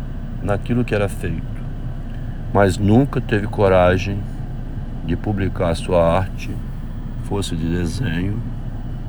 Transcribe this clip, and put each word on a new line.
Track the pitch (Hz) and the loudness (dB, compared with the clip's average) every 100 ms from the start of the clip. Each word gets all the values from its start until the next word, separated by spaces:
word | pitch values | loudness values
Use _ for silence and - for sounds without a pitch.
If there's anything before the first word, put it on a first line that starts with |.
| - - - - | -6 -6 -6 -4
naquilo | 98 101 - 120 | -2 -2 0 0
que | 117 | 2
era | 104 98 | 2 0
feito, | - 90 82 - - - - - - - - - - - | -2 -4 -4 -4 -6 -6 -6 -6 -6 -6 -6 -6 -6 0
mas | 95 101 90 | 6 6 6
nunca | 101 113 139 135 | 6 6 6 0
teve | - 104 107 | 0 0 0
coragem | 107 98 92 90 92 95 101 - - - - - - - - 82 | 2 6 8 6 4 2 -2 -4 -6 -6 -6 -6 -6 -6 -6 -4
de | 85 | -2
publicar | 107 101 95 82 87 85 | -2 0 -2 0 0 0
sua | - 90 82 92 | 2 4 6 4
arte, | 92 - - - - - - - - - | 2 -4 -6 -6 -6 -6 -6 -6 -6 -6
fosse | - 101 95 82 | -4 -2 -2 -2
de | 82 | 0
desenho, | 87 85 - - 82 92 110 - - - - - - | 0 0 -2 -2 -2 -2 -2 -4 -6 -6 -6 -6 -6